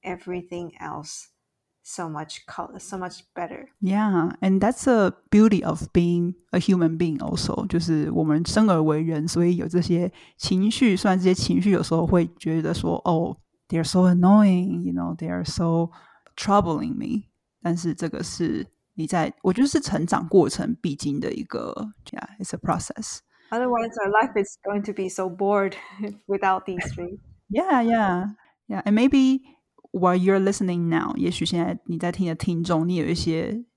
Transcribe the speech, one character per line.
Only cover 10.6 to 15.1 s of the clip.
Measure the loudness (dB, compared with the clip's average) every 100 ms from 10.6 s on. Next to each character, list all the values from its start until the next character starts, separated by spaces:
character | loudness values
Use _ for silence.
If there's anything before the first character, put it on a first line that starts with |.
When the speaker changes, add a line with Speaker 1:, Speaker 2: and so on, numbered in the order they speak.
| 2
Speaker 2:
绪， | 4 2 4
虽 | 2
然 | 2
这 |
些 | 2
情 | 2 2 2
绪 | 2
有 | 2
时 | 2
候 | 0
会 | 2 2 2 -4
觉 | -4 -2
得 | -2
说 | -2 -2 -2 0
，"哦， | 0 0 -6 _ _ _
they | -4
are |
so | 0 4 4
annoying, | 6 6 8 6 4 0 -4
you | -4
know, | -4 -6